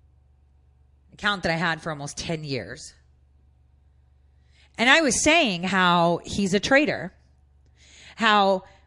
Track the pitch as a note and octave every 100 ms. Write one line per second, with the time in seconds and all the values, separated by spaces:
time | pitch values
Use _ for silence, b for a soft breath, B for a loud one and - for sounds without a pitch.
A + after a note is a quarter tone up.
0 | _ _ _ _ _ _ _ _ _ _
1 | _ - G#3 G3 E3+ E3 E3+ D#3+ E3+ D3+
2 | D3 - - E3 D3+ C3 F#2+ C3+ - -
3 | _ _ _ _ _ _ _ _ _ _
4 | _ _ _ _ _ _ _ - A#3+ D4+
5 | D4+ - D#4 E4 C4+ F3 F3+ F#3+ F3+ F3
6 | E3+ E3+ - - G3 G3 - C#4 C#4 C3
7 | E3+ - _ _ _ _ _ b b b
8 | b b A3 G#3 G3 F#3+ b b